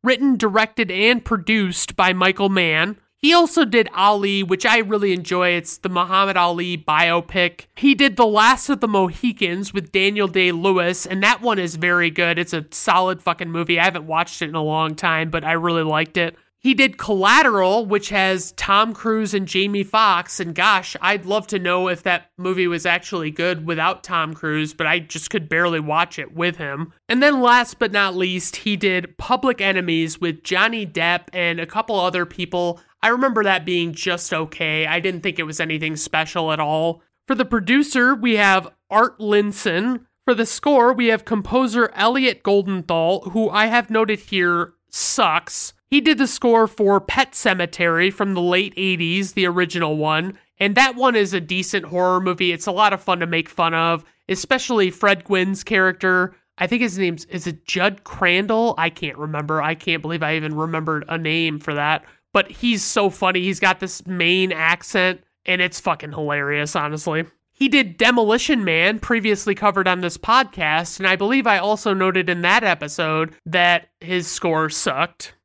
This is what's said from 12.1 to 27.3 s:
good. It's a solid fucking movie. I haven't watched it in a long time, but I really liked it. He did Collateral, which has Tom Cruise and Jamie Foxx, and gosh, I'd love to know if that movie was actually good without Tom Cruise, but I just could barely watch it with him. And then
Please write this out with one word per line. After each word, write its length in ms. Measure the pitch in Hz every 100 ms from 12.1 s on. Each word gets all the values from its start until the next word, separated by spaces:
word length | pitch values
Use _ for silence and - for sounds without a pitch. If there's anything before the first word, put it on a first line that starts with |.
good. 280 | 165 170 165
It's 140 | 170
a 140 | 165 156
solid 500 | - - 180 185 180
fucking 300 | - 170 170
movie. 300 | 165 165 170
I 40 |
haven't 220 | 180 175 156
watched 360 | 160 170 -
it 60 | 160
in 60 |
a 80 | 160
long 320 | 151 156 160
time, 360 | 156 180 160 160
but 120 | 160
I 100 | 156
really 300 | 165 170 165
liked 340 | 160 156 160 180
it. 200 | 165 - _ _
He 160 | 254
did 240 | 269 269 -
Collateral, 880 | - 196 196 262 294 208 185 214 214
which 220 | 208 202
has 420 | 208 190 185 180
Tom 400 | - - 196 220
Cruise 420 | 208 226 220 214
and 120 | 202 185
Jamie 380 | 185 196 202
Foxx, 560 | 196 220 220 175 180 -
and 120 | 175
gosh, 440 | 165 190 196 185 -
I'd 240 | 185 202
love 220 | 180 208 208
to 120 | 202
know 280 | 180 180 185
if 140 | 175
that 280 | 190 175 _ -
movie 280 | 180 185 180
was 180 | 170
actually 460 | 175 175 - 180 156
good 360 | 156 175 175 156
without 360 | 160 165 185
Tom 320 | - 175 160
Cruise, 400 | 156 160 151 156
but 120 | - 160
I 120 | 175
just 320 | 156 151 -
could 180 | 214 151
barely 300 | 165 175 165
watch 400 | 151 151 175 -
it 160 | 143
with 220 | 160 175 170
him. 360 | 147 139 170 _ -
And 140 | 240
then 180 | 285